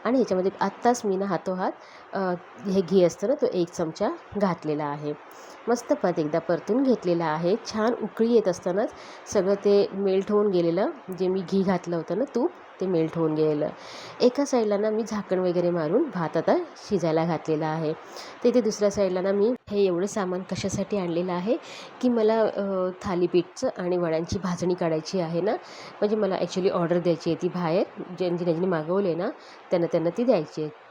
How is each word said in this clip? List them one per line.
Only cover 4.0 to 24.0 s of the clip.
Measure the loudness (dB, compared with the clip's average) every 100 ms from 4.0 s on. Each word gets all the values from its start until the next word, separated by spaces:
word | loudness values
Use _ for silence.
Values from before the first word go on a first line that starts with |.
| -4 -4 -8 -2
घातलेला | 0 0 -2 -4 -2
आहे. | -4 -6 -8 -12 -20 -20 -14 -2
मस्त | -2 0
परत | 0 2 0
एकदा | 0 -2
परतून | 0 -2 0 0
घेतलेला | 4 2 2 0 0
आहे. | 0 0 0
छान | -2 -2 0 0
उकळी | -6 -2 4
येत | 4 4
असतानाच | -2 -2 -2 -2 -6 -18 -18 -4
सगळं | 0 2
ते | 2 4 4 4
मेल्ट | 0 2 2 2
होऊन | 2 4
गेलेलं, | 4 2 2 0 -2 -12 -4
जे | 0
मी | 0
घी | 0 0
घातलं | 2 2 0 -4
होतं | -2 -2
ना | 0 0
तूप, | -2 -4 -20 -6
ते | 0
मेल्ट | 2 0 0
होऊन | 0 2
गेलेलं. | 2 2 -2 -6 -16 -16 -16 2
एका | 2 4 0
साईडला | 2 2 2
ना | 0
मी | 0
झाकण | -2 -4 -2 0
वगैरे | 2 2 2
मारून | 0 2 0 0 -2
भात | -2 0
आता | 2 2
शिजायला | 0 -12 -4 -2 2 0 2
घातलेला | -2 0 -2 0
आहे. | -2 -4
तर | -6 -10 -16 -16 -2 2
इथे | 4
दुसऱ्या | 2 2 0
साईडला | 2 0 2
ना | 0
मी | 2 2 0 -4
हे | 2 2
एवढं | 2 -2
सामान | -2 -2 -4
कशासाठी | -4 -6 -4 -4 -2 -2
आणलेलं | -2 -2 0
आहे, | -2 0 -2 -4 -16 -18 -2
की | 0
मला, | 4 4 4
अ, | 2 0 -2 0 -2 -4
थालीपीठचं | -4 0 2 2 0 -4 -6 -4
आणि | -2
वड्यांची | 0